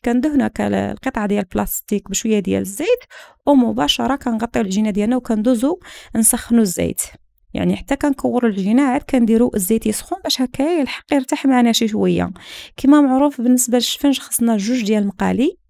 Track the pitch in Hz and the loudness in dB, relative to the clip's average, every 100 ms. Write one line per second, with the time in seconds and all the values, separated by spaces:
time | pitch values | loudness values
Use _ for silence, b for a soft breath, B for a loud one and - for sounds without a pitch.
0 | 247 247 302 294 220 - 208 202 196 202 | 0 0 2 0 0 -2 -2 -2 -4 -6
1 | 262 233 208 208 190 214 202 - - 208 | -6 -4 -2 -2 -2 -6 -4 -6 -6 -6
2 | - 196 220 214 190 196 190 - 359 494 | -4 -6 -2 -2 0 -2 -4 -6 -2 -2
3 | - B B B - 285 233 220 - - | -4 B B B 2 4 4 0 -2 -2
4 | 233 269 247 226 233 240 202 190 214 196 | -2 -2 -2 -4 -2 -2 -2 0 0 0
5 | 208 254 - 220 214 240 262 370 B B | 0 0 0 0 2 2 0 -2 B B
6 | B 220 220 247 - 233 208 - 170 - | B -2 0 -2 2 2 2 0 -4 -4
7 | - - _ _ _ - 180 190 180 277 | -10 -14 _ _ _ -4 -2 -2 -4 -2
8 | 294 277 254 233 233 190 190 240 277 262 | -2 -2 -2 0 0 0 0 2 2 0
9 | - 262 233 226 247 214 185 226 220 208 | 0 0 4 4 2 0 0 0 0 -4
10 | - 370 339 254 254 247 285 349 254 - | -6 -8 -4 -2 -4 -2 0 0 -2 -6
11 | _ 285 262 294 269 254 233 226 226 208 | _ -2 0 -2 2 4 4 2 0 0
12 | 185 175 180 185 B B B - 262 294 | 0 2 -2 -6 B B B -2 4 6
13 | 285 262 294 277 240 254 240 247 233 - | 6 4 2 0 0 2 2 0 0 0
14 | 285 262 - - 233 220 202 254 208 214 | 0 0 -4 -2 0 0 0 -2 0 0
15 | 202 - 190 185 294 - | 0 -2 -2 0 0 -2